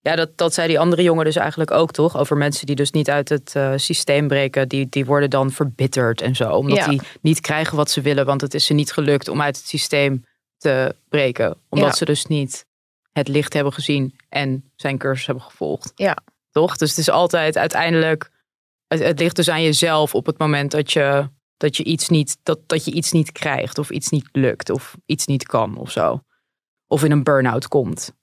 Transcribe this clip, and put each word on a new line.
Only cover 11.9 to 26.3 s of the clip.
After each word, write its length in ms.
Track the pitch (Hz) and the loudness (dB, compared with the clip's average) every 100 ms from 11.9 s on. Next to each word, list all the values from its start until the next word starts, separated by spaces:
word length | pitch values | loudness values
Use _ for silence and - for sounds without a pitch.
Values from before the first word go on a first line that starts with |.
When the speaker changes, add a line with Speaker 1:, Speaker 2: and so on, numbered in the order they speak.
Speaker 1:
ze 100 | 131 | 2
dus 220 | 156 147 - | 0 -2 0
niet 400 | 151 135 - - _ _ _ _ | -2 -2 -8 -16 _ _ _ _
het 160 | - 135 | -4 0
licht 240 | 139 147 | 0 0
hebben 200 | 151 143 | -2 -2
gezien 440 | - - 143 131 - _ | -4 -2 -2 -2 -6 _
en 420 | - 139 131 - _ | -4 -4 -4 -8 _
zijn 220 | 143 135 | -6 -4
cursus 280 | 139 131 - | -2 -4 -4
hebben 180 | 127 | -8
gevolgd. 480 | - - 76 73 - | -8 -10 -6 -6 -8
Speaker 2:
Ja. 220 | _ 196 - _ _ _ | _ -2 -2 _ _ _
Speaker 1:
Toch? 260 | - 170 - | 0 0 0
Dus 120 | 156 | -2
het 100 | 160 | 0
is 120 | 160 | 0
altijd 460 | 156 175 175 156 160 | 2 2 2 0 0
uiteindelijk, 720 | 170 - 165 165 160 156 - _ _ _ _ _ _ | 0 0 0 2 2 0 -6 _ _ _ _ _ _
het, 140 | 160 | 0
het 160 | 151 151 | 0 2
ligt 180 | 170 170 | 0 0
dus 120 | 170 | 0
aan 120 | 160 | 2
jezelf 520 | 160 151 170 156 151 | 2 2 2 2 2
op 120 | - 147 | 0 -4
het 120 | 151 | -2
moment 320 | 156 147 143 | 0 0 0
dat 220 | 151 147 | -2 0
je, 360 | - 139 139 143 _ _ _ | 2 2 2 0 _ _ _
dat 200 | 151 - | -2 -2
je 80 | |
iets 240 | 156 160 - | -2 -2 2
niet, 280 | 160 147 - | 2 2 -4
dat, 160 | - 160 _ | -4 -4 _
dat 180 | 165 | -4
je 60 | 160 | -2
iets 200 | 156 160 | -4 0
niet 200 | 170 151 | 0 0
krijgt 460 | - 156 135 - - | -4 -4 -2 -4 -6
of 120 | 147 | -6
iets 180 | - - | -6 -4
niet 200 | 151 - | -4 -2
lukt 380 | - 131 - - | 0 0 0 -4
of 240 | 120 - - _ | -4 -6 -20 _
iets 200 | 151 - | -6 -2
niet 200 | 139 - | -4 0
kan 300 | 123 104 104 | -2 -2 -6
of 140 | - | -8
zo. 300 | - 80 60 _ | -2 -2 -2 _